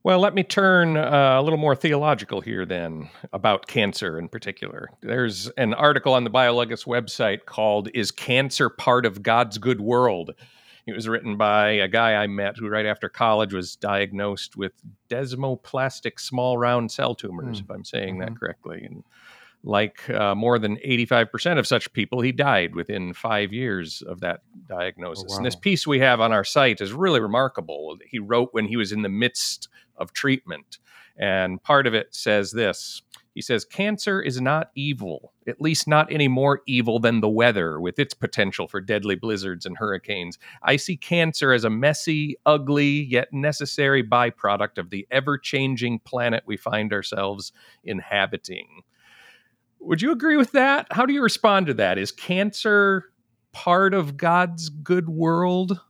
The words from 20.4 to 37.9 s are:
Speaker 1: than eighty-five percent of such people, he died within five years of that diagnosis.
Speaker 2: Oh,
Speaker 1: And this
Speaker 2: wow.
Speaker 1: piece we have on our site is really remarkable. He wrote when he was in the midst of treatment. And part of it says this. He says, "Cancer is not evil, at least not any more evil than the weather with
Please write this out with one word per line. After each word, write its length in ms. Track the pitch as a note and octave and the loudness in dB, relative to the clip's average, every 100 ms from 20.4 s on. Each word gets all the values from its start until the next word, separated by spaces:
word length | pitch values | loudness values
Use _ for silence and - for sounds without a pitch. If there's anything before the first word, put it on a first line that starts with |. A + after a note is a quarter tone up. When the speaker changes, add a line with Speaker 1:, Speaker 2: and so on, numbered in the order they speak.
| A#2 A#2+ | 2 2
Speaker 1:
than 220 | G#2+ G#2+ | 0 -4
eighty-five 480 | C#3 B2 A2+ B2 A2 | -2 0 2 2 2
percent 300 | A2+ F3 D#3+ | -2 0 2
of 80 | A2 | 2
such 240 | A#2+ - | 0 0
people, 300 | - G2+ B2 | -6 -4 0
he 100 | B2 | 0
died 420 | B2+ C#3+ G#2 F2 | 2 2 2 2
within 400 | F2 E2 G2+ F2+ | -4 -6 -6 -6
five 380 | F2 A2+ G#2 G2+ | -6 -2 -2 -2
years 500 | A2+ B2+ F#2+ D#2+ - | -4 -4 -4 -6 -12
of 200 | - F2+ | -12 -8
that 180 | F2+ F2 _ - | -6 -6 _ -20
diagnosis. 680 | - F#2 F#2 F2 F2 E2 F#2 | -12 -6 -6 -8 -12 -10 -8
Speaker 2:
Oh, 20 | |
Speaker 1:
And 100 | G2 | -4
this 100 | B2 | -4
Speaker 2:
wow. 60 | - | -2
Speaker 1:
piece 240 | G3+ F3+ | 0 0
we 140 | D3+ C3+ | 2 4
have 220 | C3 A#2+ | 4 4
on 100 | A2+ | 4
our 140 | A2 | 2
site 340 | G2 D3 C3+ G#2 | 2 4 4 2
is 140 | G2 | -6
really 260 | B2+ F#3+ C3+ | -2 2 2
remarkable. 760 | G#2+ A#2 C3 - D#2+ D2 D#2 D#2+ | 2 0 0 -4 -8 -10 -10 -14
He 140 | - A#2+ | -12 -12
wrote 340 | G2+ A#2 B2 | 0 0 2
when 160 | A2+ G#2 | -2 -2
he 80 | A#2 | -2
was 160 | G2 | -2
in 80 | G#2+ | -4
the 80 | G#2 | -4
midst 580 | G2 A#2+ - - - - _ _ - | -2 -2 -2 -6 -8 -14 _ _ -12
of 160 | F2 | -10
treatment. 680 | - C#3 C3 - D#2 _ - _ - - - | -4 0 -2 -4 -14 _ -20 _ -20 -20 -6
And 440 | G2+ F#2+ F#2 F#2 | -2 0 0 -4
part 240 | - C#3+ | 2 4
of 80 | C3 | 4
it 220 | A2 - | 0 -4
says 360 | - A2+ G#2 G2 | -6 0 0 0
this. 500 | A2+ G#2 - - - _ - _ | -2 -2 -2 -10 -16 _ -20 _
He 60 | - | -14
says, 240 | - A2+ | -4 -4
"Cancer 560 | - - G3+ G#3 G#3+ G3 | -4 -4 -4 -2 -4 -4
is 180 | - B2+ | -4 -2
not 320 | C3 D3+ D#3+ | 0 0 -4
evil, 580 | - C#3+ B2+ G2 C#2+ - _ | -6 -6 -4 -8 -10 -14 _
at 140 | - - | -10 -2
least 300 | D#3 D#3 - | 0 0 2
not 200 | D3+ D3+ | 2 4
any 200 | D#3 C#3 | 2 2
more 320 | B2+ C#3 C#3 | 4 2 2
evil 340 | - B2 A#2 A2+ | 0 0 2 4
than 200 | A#2 A#2 | 4 4
the 80 | G#2+ | 2
weather 540 | G#2+ A#2+ G#2 E2 D#2 | 4 4 4 0 -2
with 180 | F2+ | -4